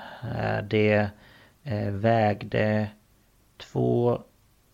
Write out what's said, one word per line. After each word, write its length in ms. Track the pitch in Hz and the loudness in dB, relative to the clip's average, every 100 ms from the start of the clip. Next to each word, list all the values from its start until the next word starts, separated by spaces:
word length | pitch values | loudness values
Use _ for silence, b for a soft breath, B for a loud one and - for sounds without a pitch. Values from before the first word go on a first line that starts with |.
| B B | B B
här. 400 | 113 113 107 107 | -8 -4 -4 -4
Det, 480 | 101 110 107 104 104 - B B B B | 0 2 4 4 0 -6 B B B B
eh, 280 | 143 104 107 | -8 -4 -4
vägde 1000 | 98 113 113 107 104 107 117 107 107 107 - _ _ _ _ _ - | 0 2 4 2 0 -4 -2 0 0 -2 -8 _ _ _ _ _ -20
två, 640 | - 131 123 120 120 120 - _ _ _ _ | -8 -2 0 2 2 0 -6 _ _ _ _